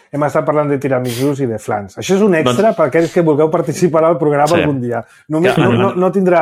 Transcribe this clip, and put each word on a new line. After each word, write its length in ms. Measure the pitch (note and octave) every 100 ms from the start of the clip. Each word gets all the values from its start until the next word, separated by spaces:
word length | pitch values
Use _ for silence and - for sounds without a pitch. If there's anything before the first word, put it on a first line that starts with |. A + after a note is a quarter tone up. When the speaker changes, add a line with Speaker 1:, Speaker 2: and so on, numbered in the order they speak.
| _
Speaker 1:
hem 120 | C#3+ D3
estat 160 | D#3
parlant 240 | D3+ D3+ D3
de 80 | C#3
tiramisus 640 | C3+ B2+ B2+ A#2 C#3 C#3
i 60 | B2+
de 100 | A2
flans. 360 | - G#2+ G2 -
Això 200 | A2 F#3+
és 40 |
un 120 | G#3 D#3+
extra 300 | B2+ A#2+ A3
Speaker 2:
Doncs 100 | F#3+
Speaker 1:
per 100 | D3+
aquells 240 | E3 E3 F3+
que 60 |
vulgueu 240 | D#3+ C#3+ D#3+
participar 520 | D#3+ C3+ - F3 D#3
al 140 | D#3+ E3+
programa 300 | D3+ C#3+ D3+
Speaker 2:
Sí. 80 | F3
Speaker 1:
algun 220 | D#3+ C3+
dia. 180 | A#2+ A#2 - - -
Només 240 | D#3 B2+ D#3+
Speaker 2:
Que 60 |
Speaker 1:
no, 80 | B2+
Speaker 2:
en, 60 | A#2+
Speaker 1:
no, 120 | G3
Speaker 2:
en, 60 | F3+
Speaker 1:
no 60 | F#3
tindrà, 300 | F#3+ F#3 F3